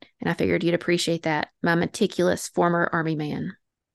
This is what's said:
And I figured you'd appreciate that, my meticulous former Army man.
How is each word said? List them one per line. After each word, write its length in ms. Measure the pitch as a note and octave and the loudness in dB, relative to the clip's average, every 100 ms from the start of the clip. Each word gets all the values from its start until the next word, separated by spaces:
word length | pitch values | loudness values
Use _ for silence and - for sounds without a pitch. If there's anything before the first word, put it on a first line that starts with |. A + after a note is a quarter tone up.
| - _ | -20 _
And 80 | E3+ | -4
I 60 | |
figured 280 | F3 - E3+ | 0 2 2
you'd 120 | E3+ | 2
appreciate 480 | F3 - F3 E3 E3 | 0 0 0 0 -2
that, 260 | D#3+ D3+ - _ | 0 -2 -4 _
my 140 | E3+ E3+ | 0 2
meticulous 720 | E3+ - G3+ - F3 E3 - | 0 0 0 2 0 0 -2
former 420 | - F3 E3+ E3 | 0 2 2 0
Army 220 | E3+ D#3+ | 0 -2
man. 420 | D3+ D3+ D3 E3 - _ _ _ | -2 -4 -6 -8 -12 _ _ _